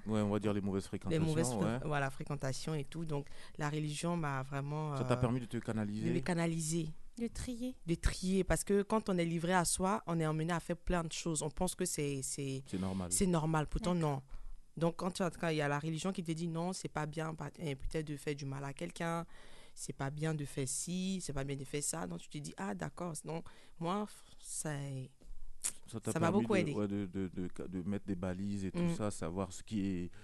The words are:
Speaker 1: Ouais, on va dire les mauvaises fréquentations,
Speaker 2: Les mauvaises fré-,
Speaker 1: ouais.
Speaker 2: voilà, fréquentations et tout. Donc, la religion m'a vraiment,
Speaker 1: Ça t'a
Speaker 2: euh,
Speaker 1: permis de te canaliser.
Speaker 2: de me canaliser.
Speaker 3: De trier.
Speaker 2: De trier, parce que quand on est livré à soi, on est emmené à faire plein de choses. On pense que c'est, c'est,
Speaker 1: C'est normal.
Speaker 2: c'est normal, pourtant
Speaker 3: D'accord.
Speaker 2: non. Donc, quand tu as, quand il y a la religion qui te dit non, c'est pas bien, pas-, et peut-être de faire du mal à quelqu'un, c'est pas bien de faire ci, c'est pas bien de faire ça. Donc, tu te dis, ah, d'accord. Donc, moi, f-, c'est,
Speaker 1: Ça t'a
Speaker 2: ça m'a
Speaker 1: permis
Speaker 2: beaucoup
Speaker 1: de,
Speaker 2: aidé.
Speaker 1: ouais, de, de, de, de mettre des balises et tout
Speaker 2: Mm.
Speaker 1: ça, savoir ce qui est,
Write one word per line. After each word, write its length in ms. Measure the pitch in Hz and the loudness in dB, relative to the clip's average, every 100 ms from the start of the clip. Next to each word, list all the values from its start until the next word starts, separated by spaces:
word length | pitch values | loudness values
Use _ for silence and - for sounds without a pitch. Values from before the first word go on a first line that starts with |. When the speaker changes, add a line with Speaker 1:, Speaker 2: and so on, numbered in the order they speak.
| - | 0
Speaker 1:
Ouais, 140 | 107 | 2
on 100 | 104 | 4
va 100 | 104 | 4
dire 120 | 104 | 4
les 80 | 101 | 2
mauvaises 260 | 98 95 - | 2 2 0
fréquentations, 360 | 98 98 160 | -4 2 4
Speaker 2:
Les 40 | 156 | 4
mauvaises 260 | 156 160 | 4 2
fré-, 120 | 113 | 4
Speaker 1:
ouais. 140 | 101 123 | 2 2
Speaker 2:
voilà, 260 | 151 147 135 | 0 0 0
fréquentations 640 | - 151 143 135 131 - | -2 -4 -2 -2 -2 -2
et 100 | 156 | -2
tout. 200 | 135 160 | -2 -4
Donc, 240 | 165 143 - - - - | -2 -2 -2 -8 -8 -4
la 140 | 147 | -2
religion 460 | 151 151 147 170 175 | 0 -2 0 0 0
m'a 260 | 151 135 | 0 -2
vraiment, 540 | 131 139 143 151 156 139 | -2 -4 -2 -2 0 0
Speaker 1:
Ça 80 | |
t'a 100 | 127 | 2
Speaker 2:
euh, 20 | 123 | 4
Speaker 1:
permis 220 | 123 127 | 4 2
de 60 | 117 | 0
te 120 | 117 | -2
canaliser. 500 | 113 110 104 104 110 | 0 0 0 2 2
Speaker 2:
de 60 | |
me 60 | 170 | 2
canaliser. 680 | 131 170 170 165 156 170 156 - - - | 2 2 2 2 0 0 -2 -4 -8 -6
Speaker 3:
De 80 | 233 | -6
trier. 480 | - - 233 254 - 165 | -4 -4 -4 -4 -4 -2
Speaker 2:
De 80 | |
trier, 480 | 165 - - 185 190 | 4 4 4 2 4
parce 220 | 175 160 | 4 4
que 160 | - 202 | 4 4
quand 280 | 196 220 214 | 4 2 4
on 80 | 180 | 4
est 60 | 170 | 4
livré 260 | 165 170 | 2 4
à 140 | 185 165 | 6 4
soi, 360 | - 185 220 - | 4 2 2 2
on 120 | 170 | 2
est 80 | 156 | 4
emmené 240 | 156 160 | 2 2
à 60 | 170 | 0
faire 180 | - 170 | 0 -2
plein 260 | - 175 | 2 2
de 80 | 165 | 2
choses. 300 | - - 156 | -2 0 0
On 80 | 151 | 0
pense 240 | - 185 | 0 0
que 100 | - | 0
c'est, 360 | 180 - 143 139 | -2 0 0 0
c'est, 400 | 131 - 139 135 131 | -2 -2 -2 -4 -2
Speaker 1:
C'est 140 | 92 | 0
normal. 320 | 95 95 87 | 0 0 2
Speaker 2:
c'est 140 | - 190 | 4 6
normal, 400 | 170 160 160 147 | 4 4 2 2
pourtant 280 | - 175 | 0 2
Speaker 3:
D'accord. 160 | 180 156 139 | 4 2 0
Speaker 2:
non. 60 | - - - - - - | -4 -8 -8 -8 -8 0
Donc, 180 | 165 - | 0 2
quand 140 | 180 | -2
tu 120 | - | 0
as, 60 | 180 | 0
quand 200 | - 170 | 0 0
il 80 | 156 | 2
y 20 | |
a 80 | 143 | 2
la 100 | 143 | 2
religion 320 | 160 160 190 | 0 0 0
qui 120 | 190 | -2
te 80 | 165 | -2
dit 160 | 160 170 | 0 0
non, 240 | 160 180 | 0 -2
c'est 160 | 190 - | -2 -4
pas 160 | 151 | -2
bien, 300 | 151 156 160 | -2 -2 -4
pas-, 160 | 156 143 - | -4 -6 -4
et 180 | 165 135 | -4 -2
peut-être 300 | - 160 151 | 0 0 -2
de 100 | 143 | -4
faire 180 | - | -4
du 120 | 143 139 | -2 -4
mal 180 | 139 | -4
à 80 | 139 | -6
quelqu'un, 540 | 139 170 - 170 165 165 - - - - | -6 -6 -2 -2 -2 -4 -10 -14 -14 -14
c'est 180 | - - | -10 -6
pas 160 | - 139 | -4 -2
bien 240 | 147 160 | 0 0
de 120 | 156 139 | 0 -2
faire 200 | - 131 | -2 -2
ci, 540 | - - 180 185 190 | -2 -2 -2 0 -2
c'est 120 | - | -2
pas 100 | 139 | -2
bien 120 | 139 139 | -2 -4
de 80 | |
faire 180 | 131 147 | -4 -4
ça. 240 | - 160 175 | -2 -2 -4
Donc, 140 | 170 | -6
tu 100 | - | -8
te 80 | 151 | -8
dis, 160 | 143 - | -8 -6
ah, 180 | 196 | -4
d'accord. 380 | 196 156 - 175 151 156 | -4 -4 -4 -6 -6 -6
Donc, 180 | 165 - - - - | -6 -8 -14 -14 -6
moi, 260 | 165 202 214 | -2 -2 -4
f-, 280 | - - - | -10 -18 -14
c'est, 680 | - - 156 143 139 131 131 - - - - - - - - | -8 -4 -2 -2 -4 -6 -8 -12 -6 -4 -4 -2 -4 -4 -8
Speaker 1:
Ça 120 | 113 | -4
t'a 120 | - | 0
Speaker 2:
ça 60 | 160 | 4
m'a 100 | 170 | 6
Speaker 1:
permis 100 | 196 226 | 6 6
Speaker 2:
beaucoup 80 | |
Speaker 1:
de, 40 | 196 | 4
Speaker 2:
aidé. 120 | 160 | 4
Speaker 1:
ouais, 160 | 107 101 | 2 0
de, 160 | 101 | 0
de, 240 | 98 95 92 | -2 -2 -2
de, 320 | 82 90 - 69 | -2 -4 -4 -4
de 160 | 92 85 | -4 -2
mettre 200 | 101 101 | -2 -2
des 80 | 90 | -2
balises 480 | 92 92 101 101 | -2 -2 -2 -2
et 60 | 95 | -2
tout 100 | 87 | 0
Speaker 2:
Mm. 140 | 170 | 0
Speaker 1:
ça, 160 | 165 104 | 2 -2
savoir 420 | 92 82 90 95 | -2 -2 -2 -2
ce 100 | - | -4
qui 220 | - 110 98 | -4 0 0
est, 240 | 90 87 - | 0 -2 -8